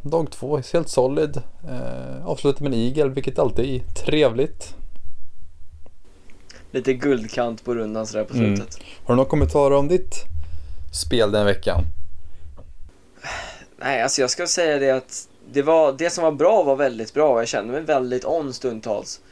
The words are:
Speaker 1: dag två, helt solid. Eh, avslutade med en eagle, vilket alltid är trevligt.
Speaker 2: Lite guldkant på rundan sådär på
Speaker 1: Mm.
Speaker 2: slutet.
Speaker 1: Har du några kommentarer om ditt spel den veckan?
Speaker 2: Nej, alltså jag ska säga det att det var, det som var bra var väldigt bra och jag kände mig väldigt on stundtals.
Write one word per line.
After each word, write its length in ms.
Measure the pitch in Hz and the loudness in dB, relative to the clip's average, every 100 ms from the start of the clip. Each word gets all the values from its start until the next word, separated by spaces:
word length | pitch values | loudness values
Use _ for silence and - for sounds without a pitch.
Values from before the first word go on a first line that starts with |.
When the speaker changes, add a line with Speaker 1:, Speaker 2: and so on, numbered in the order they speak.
Speaker 1:
dag 300 | 143 - 151 | -2 -2 -2
två, 300 | - 127 147 127 | -6 -4 -4 0
helt 160 | 170 156 | -2 0
solid. 520 | - 127 147 151 143 - - - | 2 2 2 0 -2 -4 -6 -6
Eh, 580 | - 123 123 131 131 - | -4 -4 -6 -8 -8 -6
avslutade 360 | - 143 135 143 | 0 0 0 0
med 40 | |
en 60 | 117 120 | 2 2
eagle, 180 | 147 139 | 2 0
vilket 260 | 135 135 - | 0 -2 0
alltid 260 | 139 - 131 127 | 2 2 2 -2
är 220 | - - - | -2 0 2
trevligt. 680 | 151 135 113 151 - - - - - - - - - - - - - - - - - - - - - - | 4 4 4 0 -2 -8 -6 -2 0 2 4 2 0 -4 -6 -10 -8 -10 -10 -16 -18 -16 -16 -16 -18 -8
Speaker 2:
Lite 220 | 139 127 | -4 -2
guldkant 720 | 127 143 127 110 127 120 110 - | 0 0 0 -2 -4 -4 -4 -6
på 100 | 120 | -4
rundan 320 | 107 110 110 | -4 -6 -6
sådär 160 | 107 | -4
på 100 | 107 123 | -4 0
Speaker 1:
Mm. 180 | 107 101 | 0 0
Speaker 2:
slutet. 240 | - - - - - | -4 -12 -14 -12 0
Speaker 1:
Har 80 | |
du 20 | 123 | 2
några 140 | 135 | 2
kommentarer 460 | 151 139 151 139 139 | 2 2 4 4 4
om 120 | 143 | 4
ditt 280 | 185 - - - - - - - - - | 2 2 2 2 0 0 -2 -2 -4 -4
spel 380 | - - 120 104 | -4 0 2 4
den 140 | 104 101 | 4 4
veckan? 380 | 95 - 87 82 - - - - - - - - - - - - - - - - - - - | 4 2 2 2 2 2 0 -2 -6 -8 -12 -14 -12 -12 -14 -20 -16 -12 -10 -12 -16 -20 -8
Speaker 2:
Nej, 240 | 127 127 | -4 0
alltså 200 | 127 143 | 0 0
jag 80 | 127 | 0
ska 180 | - 175 | -2 -4
säga 320 | - 165 143 | 0 2 2
det 120 | 135 | 2
att 360 | 131 - - - _ - | 2 -2 -14 -16 _ -4
det 100 | 131 | -2
var, 300 | 143 165 151 | 4 6 4
det 160 | 135 170 | 2 -2
som 140 | 175 | 2
var 80 | 160 | 0
bra 320 | 147 - - | 4 4 6
var 120 | 151 135 | 4 4
väldigt 380 | 139 113 110 | 2 0 -4
bra 200 | 139 151 | 2 4
och 60 | 120 | 4
jag 60 | 117 | 2
kände 260 | 131 107 | -2 -4
mig 80 | 139 | -6
väldigt 440 | 160 143 127 127 - | 0 0 0 -2 -2
on 280 | 160 139 | -2 -2
stundtals. 680 | 123 127 110 117 104 - - - | -6 -6 -6 -4 -6 -6 -14 -18